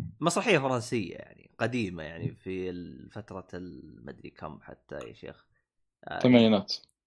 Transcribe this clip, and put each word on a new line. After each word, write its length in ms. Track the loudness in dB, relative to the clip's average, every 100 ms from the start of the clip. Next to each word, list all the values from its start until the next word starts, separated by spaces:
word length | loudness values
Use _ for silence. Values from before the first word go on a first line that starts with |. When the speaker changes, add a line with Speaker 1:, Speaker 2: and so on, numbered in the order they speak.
| -2 -2
Speaker 1:
مسرحية 380 | 0 2 4 4
فرنسية 560 | 4 0 0 -2 -2
يعني، 360 | -8 -16 -20 -16 -4
قديمة 440 | -2 0 -2 -4
يعني، 320 | -8 -6 -6
في 360 | -6 -6 -4 -4
ال-، 400 | -6 -10 -14 -16
فترة 360 | -14 -12 -12 -12
ال-، 500 | -12 -12 -14 -16 -16
ما 60 | -16
أدري 200 | -14 -16
كم 300 | -12 -12 -12
حتى 320 | -16 -20 -12
يا 180 | -12 -12
شيخ. 340 | -14 -16 -16 _ _ _ _ _ _
آه، 140 | -10 2
Speaker 2:
ثمانينات. 560 | 6 8 8 6 0 -10 _ _